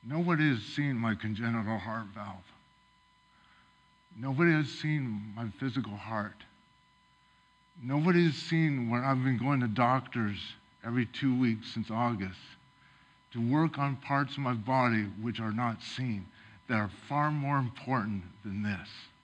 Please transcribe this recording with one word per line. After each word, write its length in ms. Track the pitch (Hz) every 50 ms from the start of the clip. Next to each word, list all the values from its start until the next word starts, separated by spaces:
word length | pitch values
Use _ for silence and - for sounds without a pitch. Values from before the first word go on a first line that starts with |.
| -
Nobody 460 | 117 139 160 175 175 175 151 156 151
has 140 | 135 113 101
seen 320 | - - - 147 143 135
my 180 | 117 117 113 107
congenital 640 | 98 - 107 107 101 117 117 117 117 107 104 113 107
heart 300 | 87 110 110 113 110 98 98
valve. 280 | 107 104 101 95 92 - - - - _ _ _ _ _ _ _ _ _ _ _ _ _ _ _ _ _ _ _ _ _ _ _ _ _ _ _ _ _ _ - 110
Nobody 340 | 117 135 135 131 170 170
has 160 | 160 151 151 120
seen 640 | - - - 151 151 151 135 123 107 104 104 110 101
my 120 | 113 117 113 98 -
physical 360 | 135 135 113 135 113 107 101
heart. 480 | 104 95 104 113 107 104 107 - - - - _ _ _ _ _ _ _ _ _ _ _ _ _ _ _ _ _ _ _ _ _ _ _ _ _ -
Nobody 440 | 117 123 135 147 156 180 180 175 175
has 100 | 165 139
seen 540 | - - - 165 165 165 156 143 131 120 113
when 140 | 117 120 127
I've 200 | 135 135 131 127
been 140 | 135 131 110
going 220 | 120 139 143 135
to 60 | 127 117
doctors 720 | 104 110 123 120 127 131 127 - - 123 113 104 104 90 - - - - _ _ _ _ -
every 220 | 113 117 123 123
two 340 | 110 - - 143 135 127 123
weeks 320 | 127 120 113 107 110 -
since 200 | - 117 107 -
August 480 | 110 113 120 120 117 98 95 95 92 - - - - - _ _ _ _ _ _ _ _ _ _ _ _ _ _
to 80 | - 120
work 380 | 117 120 131 151 160 160 - 139
on 180 | 143 143 135 131
parts 360 | - - 143 139 143 135 -
of 60 | -
my 140 | 139 127 123
body 500 | 113 104 120 131 131 127 123 113 110 104 101 95 95
which 180 | 110 120 110 117
are 140 | 113 110 107
not 280 | 113 123 117 113 104
seen, 440 | - - - - 131 127 110 101 92 92 - - - - - - _ -
that 80 | 123
are 140 | 110 104 101 - - - -
far 240 | 139 147 147 151
more 280 | 151 147 139 139 143 139
important 640 | 131 120 - - - 120 131 123 101 107 107 98 90 87 - - -
than 200 | 107 98 104 104
this. 260 | 104 101 92 - - - - - - _ _